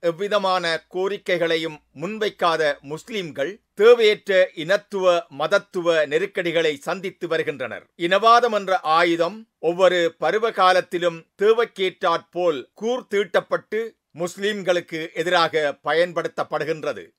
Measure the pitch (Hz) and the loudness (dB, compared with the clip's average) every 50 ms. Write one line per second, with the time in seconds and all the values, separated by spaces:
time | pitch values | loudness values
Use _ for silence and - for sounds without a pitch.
0 | - 170 165 160 202 202 202 208 196 190 185 185 175 170 165 156 _ _ - 180 | -2 -2 -2 -2 -4 -2 -2 -2 0 0 -2 0 -2 -2 -4 -4 _ _ -6 -4
1 | 185 196 196 202 _ - 185 170 170 165 165 165 160 160 156 151 _ _ _ 131 | -4 -4 -4 -6 _ -4 -2 0 0 0 0 -2 -2 -6 -10 -10 _ _ _ -12
2 | 151 185 214 220 214 202 - _ - 175 160 160 156 151 139 - _ 139 147 156 | -10 -10 -6 -4 -6 -6 -4 _ -2 0 0 0 0 -2 -2 -4 _ -12 -12 -12
3 | - - 247 214 185 165 139 143 139 160 196 226 _ _ _ - 202 226 247 233 | -12 -10 -10 -8 -8 -8 -8 -8 -8 -8 -8 -12 _ _ _ 4 6 6 8 8
4 | 226 214 214 180 _ - 196 185 185 180 - - 151 160 190 202 202 _ - 196 | 6 2 2 0 _ 0 2 2 2 2 0 -10 -2 0 0 0 0 _ -6 0
5 | 185 185 175 170 165 _ 143 135 147 160 196 202 - _ _ 190 170 170 165 160 | 2 2 2 2 0 _ -8 -6 -4 0 0 0 -2 _ _ -4 0 0 2 2
6 | 151 143 143 160 185 196 _ - 185 170 160 165 165 160 151 139 - - 170 190 | 2 0 0 -2 -2 -2 _ -4 -4 -2 0 0 0 0 -2 -2 -6 -6 -8 -6
7 | 180 196 175 _ - 165 160 160 160 151 151 135 131 117 107 92 - _ _ _ | -6 -12 -10 _ -8 -4 -4 -2 -2 -4 -6 -6 -8 -10 -10 -12 -14 _ _ _
8 | 165 175 190 196 208 226 226 240 240 240 220 208 196 185 190 175 - 151 156 165 | -2 0 0 2 4 6 6 6 4 2 0 -2 -2 0 -2 -2 0 2 2 4
9 | 175 175 170 165 165 170 202 220 226 _ _ _ - 156 170 175 190 180 175 180 | 4 2 2 0 0 -2 -2 -10 -20 _ _ _ -2 -2 0 4 4 4 4 4
10 | 170 165 - _ 170 156 175 214 214 220 214 - 190 185 185 185 170 _ - 175 | 0 0 -2 _ -2 0 0 0 0 -2 0 4 4 6 6 4 2 _ -4 -2
11 | 170 175 165 165 160 _ _ _ 202 208 226 226 233 - _ - 190 185 170 _ | -2 -2 -4 -4 -16 _ _ _ 4 4 4 4 2 -4 _ -4 -4 -4 -4 _
12 | - 180 165 165 - _ _ 170 180 175 160 131 117 _ _ _ 202 226 247 247 | -2 0 0 0 -4 _ _ -2 0 0 0 -2 -6 _ _ _ -6 -4 -4 -4
13 | 240 _ - 202 208 175 _ 190 170 _ 190 165 - _ - 214 226 226 _ _ | -6 _ -2 -2 -2 0 _ -2 -2 _ -4 -6 -4 _ -6 -6 -6 -8 _ _
14 | _ _ _ 143 165 180 - - 196 202 214 208 190 175 180 175 170 _ 170 160 | _ _ _ -8 -8 -8 -6 -4 -4 -4 -4 -4 -2 0 0 0 0 _ -10 -10
15 | 160 165 - - 160 175 180 175 165 160 147 156 151 143 139 _ _ 147 147 160 | -10 -10 -6 -4 -2 -2 0 0 0 0 0 0 -2 -2 -4 _ _ -2 0 0
16 | 175 180 170 165 160 160 - - 151 - - 151 151 143 165 156 143 147 131 98 | 0 0 -2 -6 -6 -6 -6 -6 -8 -4 -4 -6 -4 -4 -6 -4 -4 -6 -6 -8
17 | 85 78 _ | -12 -18 _